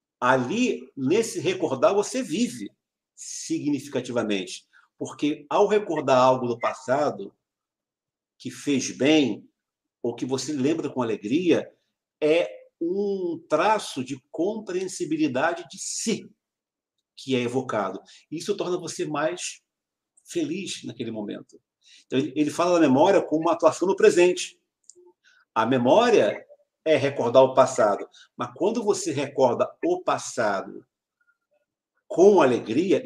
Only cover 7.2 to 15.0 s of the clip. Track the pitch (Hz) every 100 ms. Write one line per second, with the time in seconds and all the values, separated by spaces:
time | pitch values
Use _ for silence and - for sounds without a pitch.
7.2 | 98 _ _ _ _ _ _ _ _ _
8.2 | _ _ 127 - 143 135 - 92 131 156
9.2 | 127 98 - _ _ _ _ _ 120 -
10.2 | 127 131 - 147 135 170 147 127 117 101
11.2 | 101 147 180 117 - _ _ _ _ -
12.2 | 151 165 - - - - 165 196 202 196
13.2 | 175 160 - 156 196 214 - - 127 135
14.2 | _ - 180 214 208 180 185 -